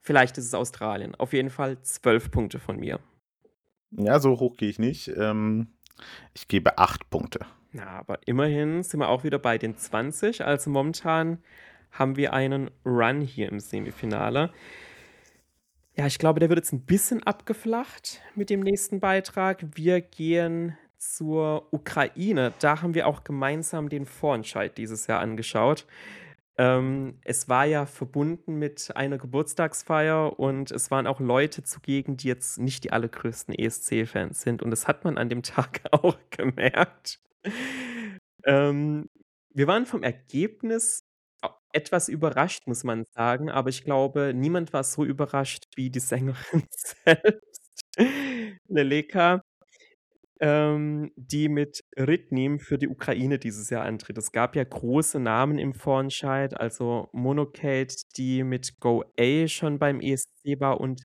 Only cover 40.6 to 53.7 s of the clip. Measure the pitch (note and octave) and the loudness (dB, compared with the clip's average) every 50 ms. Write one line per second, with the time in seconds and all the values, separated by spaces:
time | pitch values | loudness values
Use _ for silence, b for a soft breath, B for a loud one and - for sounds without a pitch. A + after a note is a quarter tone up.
40.6 | - A3+ A3+ A3+ A3+ - - - _ _ _ _ _ _ _ _ - - - _ | -4 -2 0 0 0 0 -2 -4 _ _ _ _ _ _ _ _ -8 -8 -8 _
41.6 | _ _ - D3+ D3+ - - F3 E3+ - - D3+ D#3 D#3 C3 B2+ D3 F#3 - - | _ _ -4 -2 -2 2 0 0 0 0 -2 0 0 0 2 2 0 0 0 -8
42.6 | _ - A#2+ - - B2+ A2+ A2+ A2+ _ _ A#2+ A#2 A#2+ A#2+ B2+ D3 D#3 - C#3 | _ -6 -6 -4 -2 -4 -4 -4 -6 _ _ -2 0 0 2 0 -2 -2 -2 -2
43.6 | B2+ C3 C3 C3 - - C#3 C3+ C3+ C3+ C3+ C#3+ C#3+ C#3 B2+ B2+ C3+ D#3 E3+ F3+ | -2 -2 -4 -4 -4 0 2 2 2 2 0 0 0 0 0 0 0 0 0 0
44.6 | E3+ D#3 - D3 C3+ - - - D3 C#3 C#3 C3+ D3 C#3+ - C#3 C#3 C3+ - - | -2 -2 -4 -4 -2 -2 -2 -2 -2 -2 0 -2 -2 -2 0 -2 -2 -2 -6 -12
45.6 | - _ - - C3 C3 B2+ B2+ B2+ - C3 B2+ C3 C3+ C3 C3 - - - E3 | -14 _ -8 -6 -6 -4 -4 -4 -4 -2 -2 -2 -2 -2 -4 -6 -8 0 0 0
46.6 | - - - - - - - _ _ - D#3+ - - - G#3+ G#3+ _ _ _ - | 0 0 -12 -12 -10 -12 -12 _ _ 8 8 8 8 2 2 2 _ _ _ -20
47.6 | _ _ _ - - _ - B A3+ C4 C#4 C#4 C#4 C4+ B3+ A#3+ A3+ G#3+ G3 F3+ | _ _ _ -20 -18 _ 4 B 4 4 4 -4 -6 -6 -6 -8 -8 -10 -12 -16
48.6 | _ _ G3+ D3+ C#3+ C3+ C#3 D3+ D3+ - - F#3+ E3+ F3 F3+ F#3 - _ _ _ | _ _ 2 2 2 4 2 0 -2 0 2 4 6 6 6 4 0 _ _ _
49.6 | _ b b b b b b b _ _ _ _ _ _ _ _ D#3 D3+ D3 D3+ | _ b b b b b b b _ _ _ _ _ _ _ _ 2 4 4 4
50.6 | D3+ D3+ D3+ D3+ D3+ D3+ D3+ D3 D3+ C#3+ _ - B2+ B2+ C#3+ D3 D3+ D3+ D3+ D3 | 4 2 2 0 0 -2 -2 -4 -6 -8 _ -18 -14 -6 -2 0 0 2 2 0
51.6 | D3 C#3+ - - - _ - C3+ C3+ C3+ D#3+ F3+ - _ C#3 B2+ C3 C#3 D3 C#3+ | 0 -2 -6 -16 -16 _ -4 -2 2 2 2 2 0 _ -2 0 0 0 -2 -4
52.6 | - - D3 C3 C#3 C3+ B2+ - - - B2+ A#2+ B2+ C3+ C#3+ C3 - A#2 G#2 G#2 | -4 -4 -2 -2 -2 -4 -4 -6 -4 -4 -2 0 0 0 0 0 -2 -6 -8 -8
53.6 | G#2+ - | -8 -6